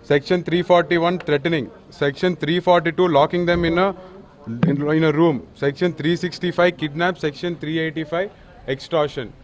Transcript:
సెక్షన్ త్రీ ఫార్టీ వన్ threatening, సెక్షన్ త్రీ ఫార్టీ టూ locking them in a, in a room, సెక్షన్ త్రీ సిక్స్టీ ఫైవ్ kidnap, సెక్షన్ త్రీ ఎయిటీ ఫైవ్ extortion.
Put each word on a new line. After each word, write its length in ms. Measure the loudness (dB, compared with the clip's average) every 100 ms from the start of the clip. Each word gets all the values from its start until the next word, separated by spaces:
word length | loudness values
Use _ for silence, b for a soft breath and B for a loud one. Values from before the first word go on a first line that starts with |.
| 2
సెక్షన్ 360 | 0 2 -2
త్రీ 180 | 0 -2
ఫార్టీ 360 | 4 2 4 0
వన్ 220 | 2 -2
threatening, 460 | -2 -2 0 -2 -4 -12 -20 -2
సెక్షన్ 360 | -2 0 -2 0
త్రీ 240 | -2 0
ఫార్టీ 320 | 4 2 2
టూ 160 | 0 2
locking 380 | 4 2 0 0
them 180 | 0 2
in 60 | 2
a, 160 | 0 -2 B B -20 -18 -12 0 2 2 0
in 120 | 2
a 100 | 2 4
room, 180 | 2 2 -6 -4
సెక్షన్ 340 | -4 0 -4
త్రీ 240 | -2 -2 -2
సిక్స్టీ 340 | -4 -4 -4
ఫైవ్ 200 | 2 0 0
kidnap, 380 | -8 -2 -2 -2
సెక్షన్ 340 | -6 -4 -8 -6
త్రీ 240 | -6 -4
ఎయిటీ 240 | -4 -6
ఫైవ్ 260 | -6 -4 -6 B B B -8
extortion. 540 | -8 -2 -2 -2 -4 -12 -14